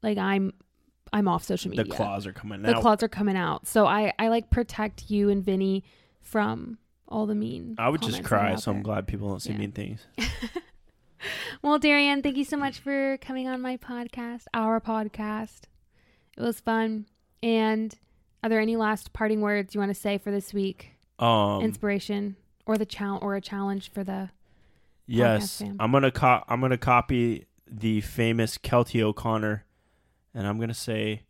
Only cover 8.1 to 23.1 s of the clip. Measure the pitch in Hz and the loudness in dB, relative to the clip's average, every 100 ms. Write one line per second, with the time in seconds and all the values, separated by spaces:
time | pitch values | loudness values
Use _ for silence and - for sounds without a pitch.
8.1 | 113 87 107 104 110 - 101 104 104 98 | -4 0 2 4 0 -2 -2 -2 -2 -2
9.1 | 104 101 95 - 107 104 101 101 113 - | -4 -4 -6 -6 -6 -4 -6 -10 -10 -14
10.1 | - 233 - 233 - - - _ _ _ | -6 -6 -6 -8 -10 -12 -20 _ _ _
11.1 | _ - - - - 285 294 302 285 285 | _ -10 -10 -10 -6 2 4 6 6 6
12.1 | 285 285 269 277 294 277 - - 277 269 | 4 0 -2 -2 0 -2 -4 -4 0 0
13.1 | 269 - 262 254 262 254 254 - 240 240 | -2 -6 -6 -4 -4 -4 -6 -8 -10 -10
14.1 | - 233 240 - 240 220 226 226 220 214 | -10 -10 -10 -6 -2 2 0 0 -2 -4
15.1 | - 214 214 220 - - _ _ _ _ | -6 -6 -6 -8 -14 -20 _ _ _ _
16.1 | _ _ - 240 226 - 226 220 220 208 | _ _ -6 -4 -2 0 0 0 -2 -8
17.1 | _ _ _ 226 226 220 220 220 - _ | _ _ _ 2 4 4 2 -2 -8 _
18.1 | _ _ _ 226 220 220 226 214 214 - | _ _ _ 0 2 2 2 0 0 -4
19.1 | - 220 214 208 208 196 208 196 196 208 | -2 0 2 2 0 -2 -2 -2 -2 -2
20.1 | 202 208 202 190 202 196 190 - _ _ | -2 -2 -4 -2 -2 -2 -4 -14 _ _
21.1 | _ 117 113 101 101 - 107 - 202 - | _ 4 6 4 2 0 -2 -2 -2 -2
22.1 | 208 202 196 _ _ - 214 208 - 202 | -4 -4 -8 _ _ -2 0 0 -4 -4